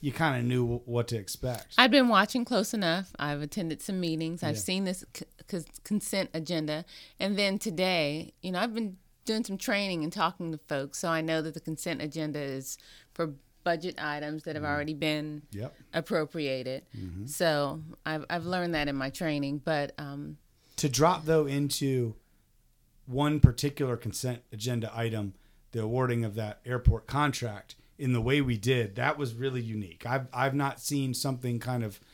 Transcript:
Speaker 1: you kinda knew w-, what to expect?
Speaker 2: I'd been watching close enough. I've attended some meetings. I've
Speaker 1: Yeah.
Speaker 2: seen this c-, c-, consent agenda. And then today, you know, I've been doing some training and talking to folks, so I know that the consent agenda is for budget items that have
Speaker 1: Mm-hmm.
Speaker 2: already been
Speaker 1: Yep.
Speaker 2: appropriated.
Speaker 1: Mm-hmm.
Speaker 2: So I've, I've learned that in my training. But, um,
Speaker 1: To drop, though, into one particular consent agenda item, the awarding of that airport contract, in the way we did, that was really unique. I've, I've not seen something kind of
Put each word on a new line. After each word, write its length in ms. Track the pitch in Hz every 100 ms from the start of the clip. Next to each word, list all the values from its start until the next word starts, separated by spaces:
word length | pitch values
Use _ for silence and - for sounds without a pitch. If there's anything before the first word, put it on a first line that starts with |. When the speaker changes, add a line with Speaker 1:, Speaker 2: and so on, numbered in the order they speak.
Speaker 1:
you 100 | 143
kinda 300 | - 160 127
knew 200 | 120 127
w-, 200 | 120 120 -
what 200 | 120 117
to 80 | 113
expect? 580 | 98 - 127 117 - -
Speaker 2:
I'd 140 | 254
been 180 | 277 247
watching 360 | 202 208 254
close 280 | 240 226 220
enough. 400 | 220 175 175 185 -
I've 240 | 147 143
attended 400 | 147 214 165 151
some 180 | - 185
meetings. 420 | 175 160 160 170
I've 120 | 165 208
Speaker 1:
Yeah. 40 |
Speaker 2:
seen 220 | - 185
this 200 | 190 185 -
c-, 100 | - - - -
c-, 140 | 185 - -
consent 460 | - 208 - 196 -
agenda. 520 | 160 156 165 151 151 175 - - -
And 160 | 190 202
then 200 | 202 196
today, 760 | 233 165 185 175 147 156 160 -
you 100 | 180
know, 80 | 180
I've 140 | 233
been 220 | 220 208 185 _ _
doing 200 | - 220
some 140 | 202 190
training 440 | - 202 196 175
and 80 | 156
talking 380 | 202 170 170 170
to 60 | 156
folks, 400 | - 143 139 -
so 100 | 170
I 120 | 160
know 220 | 160 160
that 100 | 160
the 60 | 160
consent 400 | - 156 175 156
agenda 380 | 151 160 156 147
is 380 | 139 135 131 - - - -
for 220 | - 160 139 _ _
budget 300 | 175 165 175 -
items 400 | 151 147 151 156
that 140 | 165 151
have 80 |
Speaker 1:
Mm-hmm. 80 | 147
Speaker 2:
already 220 | 147 147
been 480 | 147 156 151 151 151 -
Speaker 1:
Yep. 200 | 101 127 - -
Speaker 2:
appropriated. 880 | 165 - 165 151 165 143 131 127 131 - 107
Speaker 1:
Mm-hmm. 280 | 92 90 117
Speaker 2:
So 540 | - 170 147 143 156 156 -
I've, 220 | - 156 -
I've 160 | 175
learned 300 | 170 180 175
that 140 | 160 143
in 80 | 135
my 120 | 135
training. 480 | - 160 147 139 143
But, 280 | 165 151 143 -
um, 400 | 143 139 151 151 _ _ _ -
Speaker 1:
To 100 | 147
drop, 380 | 120 160 175 156
though, 200 | 160 143
into 720 | 139 143 - 139 131 117 - _ _ _ _ _ _ _ _ -
one 320 | 127 147 151
particular 580 | 139 120 147 143 131 117
consent 460 | 110 - 127 120 -
agenda 380 | 104 120 120 107
item, 420 | 113 117 110 101 - - - -
the 100 | 113
awarding 420 | 110 123 127 117
of 100 | 110
that 260 | 107 107 - 123
airport 400 | 123 - 113 -
contract, 720 | 135 147 - 117 101 - - - -
in 140 | 135
the 80 | 120
way 200 | 113 143
we 160 | 131 113
did, 400 | 113 127 104 104
that 200 | 135 151
was 160 | 131
really 280 | 113 135 127
unique. 420 | 113 107 92 82
I've, 220 | 117 135 127
I've 220 | 120 135 139
not 240 | 139 -
seen 340 | - 143 131
something 460 | 120 139 127 123 117
kind 240 | 127 123
of 160 | 110 98 -